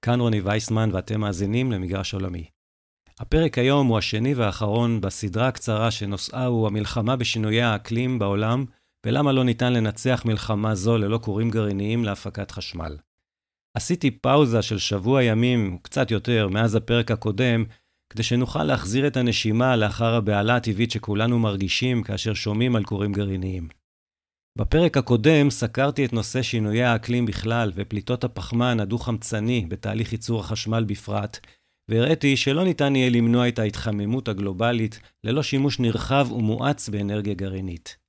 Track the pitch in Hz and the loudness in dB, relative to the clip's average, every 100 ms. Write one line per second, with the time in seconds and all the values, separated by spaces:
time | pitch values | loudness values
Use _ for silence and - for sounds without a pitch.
0 | - 120 120 107 95 107 107 110 110 92 | 0 2 2 2 0 -2 0 0 2 0
1 | - 107 104 90 98 113 131 104 92 95 | -4 -2 -2 -2 -2 0 0 -2 -4 -4
2 | 95 101 95 90 80 _ _ _ _ _ | -4 -4 -6 -6 -12 _ _ _ _ _
3 | _ _ - 156 165 127 127 143 135 110 | _ _ -2 2 2 2 2 4 4 2
4 | 98 107 123 139 107 92 107 110 120 113 | 0 0 0 0 0 0 0 2 2 0
5 | 95 - 104 92 127 123 - 107 113 110 | -2 -4 -4 0 0 -2 -2 0 0 -2
6 | 101 101 - 127 127 120 110 107 101 123 | -4 -6 -6 -4 0 2 2 0 -2 -2
7 | 110 131 120 117 107 110 120 104 107 117 | 0 0 -2 -2 0 2 2 0 -2 -2
8 | 127 127 101 101 110 120 131 _ _ _ | 0 0 0 0 0 0 -2 _ _ _
9 | 110 127 147 135 127 113 123 123 110 104 | -2 2 4 4 2 2 2 2 0 0
10 | 131 123 120 107 - 104 110 107 98 117 | 0 0 0 -2 0 0 0 0 2 2
11 | 101 113 113 101 117 110 107 98 104 117 | 2 -2 -2 -2 0 0 0 0 0 0
12 | 110 98 101 101 98 - 87 85 82 73 | 0 -2 -8 -8 -10 -10 -10 -8 -10 -10
13 | _ _ _ _ _ _ _ - - 175 | _ _ _ _ _ _ _ -6 -2 0
14 | 139 117 127 143 139 113 107 104 - 101 | 0 0 2 4 4 2 0 -2 -2 -2
15 | 95 135 123 110 120 123 101 90 - - | 2 2 4 4 2 2 0 -4 -8 -4
16 | 123 110 104 117 101 98 113 107 98 117 | 0 0 0 0 2 2 2 2 2 0
17 | 113 113 113 101 127 117 110 - _ _ | 0 -2 -2 0 2 2 -2 -6 _ _
18 | _ 110 113 120 123 139 151 131 85 117 | _ -6 0 0 0 0 0 0 0 0
19 | 139 135 123 110 113 110 127 123 107 - | 0 2 0 0 0 2 2 4 2 0
20 | 117 117 104 101 107 120 117 98 117 113 | 2 2 2 2 2 2 0 0 -2 -2
21 | - 104 113 120 113 98 95 - 127 123 | -4 0 2 2 2 0 -2 0 0 0
22 | 101 101 110 104 - 104 127 117 98 101 | -2 -4 -4 -4 -2 0 2 2 0 -2
23 | 101 98 101 95 92 92 82 - _ _ | -2 0 -2 -2 -4 -6 -8 -14 _ _
24 | _ _ _ _ _ - 113 156 170 139 | _ _ _ _ _ -6 0 4 4 2
25 | 127 123 113 160 143 - 113 120 139 143 | 2 4 6 6 4 2 -4 0 0 0
26 | 131 117 104 131 120 117 107 110 123 113 | 0 0 -2 -4 -2 -2 0 2 2 2
27 | 113 120 117 98 110 117 110 87 104 104 | 0 0 0 -2 -2 0 -2 -4 -6 -6
28 | - 123 117 - 90 117 123 120 104 117 | -4 -2 -2 -6 -4 0 0 0 0 -2
29 | 123 110 - 110 107 123 87 92 107 104 | -2 -4 -4 -2 0 0 -2 -6 -4 -4
30 | 113 113 - 117 95 110 - 113 113 101 | -4 -6 -4 -4 -4 -6 -2 -2 -2 -4
31 | - 104 104 - - _ _ _ - 113 | -4 -4 -4 -10 -20 _ _ _ -2 0
32 | 127 156 143 135 - 139 185 170 143 139 | 2 2 2 2 2 2 2 2 2 4
33 | 127 120 117 120 123 117 110 101 117 104 | 4 4 4 4 2 2 -2 -2 -4 -2
34 | 101 123 123 98 101 90 117 120 110 - | -2 -2 -2 -4 -4 -2 0 0 -2 -4
35 | - _ 107 131 147 135 139 - 120 110 | -20 _ -2 -2 0 0 0 2 0 0
36 | - 135 127 117 107 110 131 143 - 104 | 0 2 2 0 0 0 -2 -2 -4 -4
37 | 101 104 107 95 98 95 95 82 - - | -2 -4 -4 -4 -6 -6 -8 -10 -14 -20